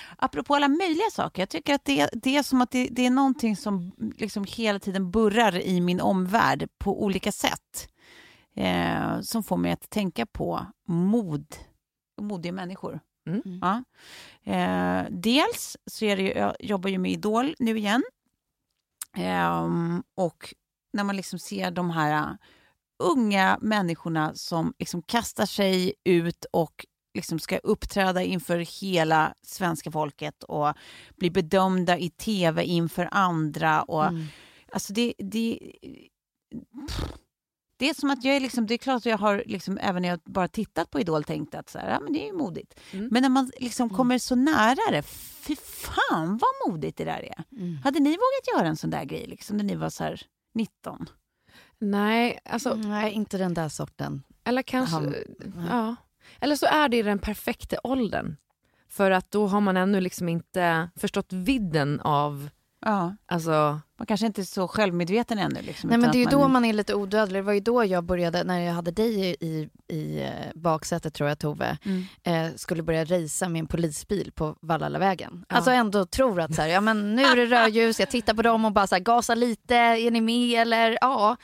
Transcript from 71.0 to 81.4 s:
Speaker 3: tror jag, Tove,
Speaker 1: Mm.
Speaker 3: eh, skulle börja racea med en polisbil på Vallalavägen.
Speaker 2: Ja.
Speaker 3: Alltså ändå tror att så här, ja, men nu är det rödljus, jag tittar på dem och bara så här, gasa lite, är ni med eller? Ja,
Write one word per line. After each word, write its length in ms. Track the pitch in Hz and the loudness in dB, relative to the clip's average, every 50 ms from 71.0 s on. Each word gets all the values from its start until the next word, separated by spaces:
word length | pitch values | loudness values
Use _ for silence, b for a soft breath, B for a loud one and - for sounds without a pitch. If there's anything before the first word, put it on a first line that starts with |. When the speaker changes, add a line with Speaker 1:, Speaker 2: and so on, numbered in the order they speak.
| - 156 - | -6 -8 -6
Speaker 3:
tror 160 | - 147 147 | -2 -2 -2
jag, 100 | 147 - | -2 -2
Tove, 380 | - 147 151 151 123 120 143 - - | -4 -6 -4 -4 -4 -4 -4 -6 -4
Speaker 1:
Mm. 220 | 202 190 185 185 190 - _ - | -4 -4 -4 -4 -8 -14 _ -4
Speaker 3:
eh, 320 | 175 170 165 160 165 - | -2 0 0 0 -2 -6
skulle 280 | - - - 185 165 160 | -8 -6 -6 -4 -4 -2
börja 220 | 165 160 160 160 | -2 0 -2 0
racea 440 | 151 180 180 160 147 - - 185 175 | 0 0 0 0 -2 -4 -4 -2 -2
med 100 | 165 165 | -2 -4
en 80 | 160 | -4
polisbil 640 | - - 160 170 156 147 - - - 202 175 - - | -4 -2 -2 -2 -2 -4 -6 -6 -4 -4 -4 -4 -6
på 240 | - - 160 151 - _ | -6 -4 -4 -4 -6 _
Vallalavägen. 840 | - 160 165 151 151 147 147 156 185 196 185 - - - - 175 - - | -4 -4 -2 -2 -2 -4 -2 0 0 0 0 -2 -6 -14 -14 -16 -10 -2
Speaker 2:
Ja. 60 | - | 0
Speaker 3:
Alltså 160 | 233 240 254 | 2 4 4
ändå 340 | 254 247 226 208 190 208 185 | 4 4 4 2 2 0 0
tror 340 | - - - 262 247 190 175 | 0 2 2 2 2 4 0
att 140 | 160 147 160 | -2 -2 0
så 60 | 170 | 0
här, 80 | 151 160 | 0 2
ja, 120 | 175 190 | 4 4
men 340 | 208 220 220 208 208 208 214 | 4 4 2 2 0 0 2
nu 60 | 247 277 | 4 6
är 120 | 277 311 | 6 6
det 100 | 240 240 | 6 4
rödljus, 540 | 233 247 240 226 226 214 226 226 226 226 - | 4 6 6 6 6 4 4 4 4 4 2
jag 100 | 190 - | 0 0
tittar 240 | - 240 - - 214 | 0 -2 0 0 2
på 80 | 220 | 4
dem 240 | 220 233 226 220 220 | 4 4 4 4 2
och 60 | 220 | 2
bara 160 | 196 208 196 | 4 4 2
så 80 | - 196 | 4 2
här, 60 | 180 | 0
gasa 340 | 180 233 233 240 220 - 233 | 4 4 4 4 4 2 2
lite, 400 | 233 240 247 220 - _ - 247 | 2 2 0 0 -2 _ 2 4
är 360 | 240 233 233 233 226 233 233 | 6 6 6 4 4 4 2
ni 100 | 233 233 | 4 4
med 400 | 226 226 233 247 240 240 233 233 | 2 2 2 2 2 2 4 2
eller? 360 | 233 233 226 226 226 226 226 - | 4 4 4 4 4 4 4 2
Ja, 360 | - 262 269 220 202 214 247 - | 2 2 2 4 4 2 2 0